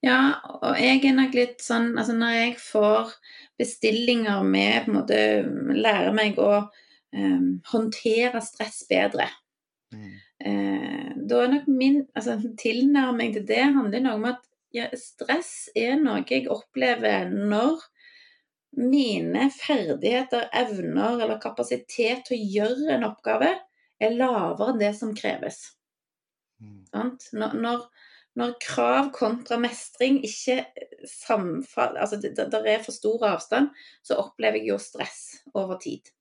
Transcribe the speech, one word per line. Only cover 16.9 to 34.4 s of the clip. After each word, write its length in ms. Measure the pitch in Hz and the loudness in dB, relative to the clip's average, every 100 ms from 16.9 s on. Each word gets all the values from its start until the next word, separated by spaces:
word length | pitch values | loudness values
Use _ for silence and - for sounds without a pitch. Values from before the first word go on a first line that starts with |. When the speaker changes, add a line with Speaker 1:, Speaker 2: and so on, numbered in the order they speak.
| 240 220 196 180 | 2 2 0 0
Speaker 1:
når 500 | 202 202 208 247 320 - _ - - - _ _ _ _ | -2 0 2 2 0 -6 _ -20 -20 -20 _ _ _ _
mine 760 | - 247 277 254 196 170 180 269 | -2 2 4 2 0 -2 2 0
ferdigheter, 960 | - - 285 170 - 208 247 262 240 233 | 0 -2 -2 0 0 0 0 0 -2 -2
evner 680 | - 240 202 170 165 208 240 | -2 -2 -2 -2 0 0 0
eller 180 | 220 214 | -2 -4
kapasitet 840 | 202 214 247 247 - - 226 254 - | -6 -6 -4 -4 -6 -2 0 0 -4
til 120 | 247 | -4
å 80 | 214 | -2
gjøre 400 | 196 214 254 302 262 | 0 0 0 0 0
en 80 | |
oppgave 460 | 220 214 - 220 285 381 - _ _ _ | -2 -6 -4 0 2 0 -6 _ _ _
er 140 | 220 240 | 0 2
lavere 560 | 262 233 170 170 214 | 0 0 -2 -2 -2
enn 80 | 240 | 0
det 140 | 208 208 | 0 -2
som 160 | 220 | -6
kreves. 600 | 214 208 185 - - - _ _ _ _ _ _ _ _ _ | -4 -4 -4 -6 -10 -20 _ _ _ _ _ _ _ _ _
Speaker 2:
Mm. 240 | 107 101 95 | -20 -20 -10
Speaker 1:
Sant? 400 | 208 240 254 - | -6 -6 -8 -14
Når, 200 | 214 214 | -6 -4
når, 300 | 220 233 240 240 _ - - _ - | -2 -2 -4 -6 _ -20 -20 _ -4
når 180 | 240 240 | -4 -4
krav 500 | - - 240 254 277 | -8 0 2 2 0
kontra 460 | 269 226 240 - 233 | 0 -2 -2 -4 -2
mestring 640 | 240 233 - - 254 277 | -2 -4 -16 -2 2 2
ikke 400 | - - - 254 - - - - | 0 -8 -2 -2 -4 -12 -18 -18
samfall-, 960 | 277 - - 220 180 156 269 - - - | -20 -20 -2 -2 -2 -6 -8 -2 -2 -2
altså, 220 | 202 208 | -4 -4
det, 100 | - - | -6 -4
det, 120 | 202 | -4
der 160 | 214 214 | -2 0
er 160 | 214 | 0
for 140 | 220 - | -2 -6
stor 320 | 214 233 220 | -4 0 0
avstand, 420 | 175 - 233 285 - - _ | 0 -2 2 2 0 -20 _
så 140 | - - | -4 -4
opplever 440 | 202 _ | -4 _